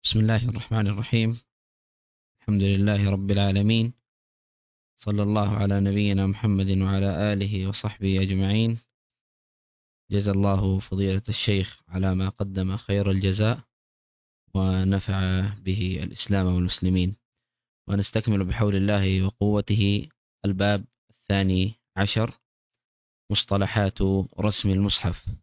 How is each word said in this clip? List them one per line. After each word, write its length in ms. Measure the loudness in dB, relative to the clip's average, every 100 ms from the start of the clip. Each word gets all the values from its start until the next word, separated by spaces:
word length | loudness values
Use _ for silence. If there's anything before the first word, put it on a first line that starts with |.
| 0 2
بسم 60 |
الله 260 | 2 2 -2
الرحمن 380 | -4 -4 -2 -2
الرحيم. 540 | -2 -2 0 0 -4 _ _ _ _ _ _ _ _ _ _
الحمد 220 | -2 0
لله 480 | 2 2 2 2 0
رب 200 | 0 0
العالمين. 640 | 2 2 2 4 2 0 -6 _ _ _ _ _ _ _ _ _ _
صلى 240 | -4 0
الله 340 | 0 0 0 0
على 240 | 0 2
نبينا 460 | 2 2 2 2 0
محمد 520 | 0 0 2 2 2
وعلى 540 | 2 2 0 0 -2
آله 360 | 0 -2 -2 -4
وصحبه 540 | -4 -8 -4 0 0
أجمعين. 580 | 0 0 2 2 0 -2 _ _ _ _ _ _ _ _ _ _ _ _ _
جزا 220 | -2 0
الله 480 | 0 2 2 0 -2
فضيلة 420 | -2 -2 0 -2 -4
الشيخ 540 | -4 0 0 -2 -8 _
على 260 | -2 0
ما 140 | 0 -2
قدم 480 | -4 -6 -4 -4 -4
خير 340 | -2 -2 0
الجزاء، 480 | 0 0 0 0 -2 -8 _ _ _ _ _ _ _ _
ونفع 960 | -2 0 2 2 0 -2 -2 0 0 -2 -4
به 440 | -4 -2 -2 -4
الإسلام 440 | -8 -8 -2 0 2
والمسلمين. 680 | 0 0 -2 0 2 0 -4 _ _ _ _ _ _ -4
ونستكمل 560 | -4 -2 -2 0 0
بحول 320 | -2 -2 0 2
الله 500 | 0 2 2 0 0
وقوته 800 | 0 0 0 0 0 2 0 -4 _ _ _
الباب 400 | -4 0 0 0 -4 _ _
الثاني 640 | _ -2 0 2 2 0 -4 _ -4
عشر، 440 | -2 0 -4 -6 _ _ _ _ _ _ _ _ _
مصطلحات 680 | -4 0 0 0 0 0 0 0 0 -2 -2
رسم 300 | -2 0 0
المصحف. 560 | 2 0 0 -4 -6 -10 -12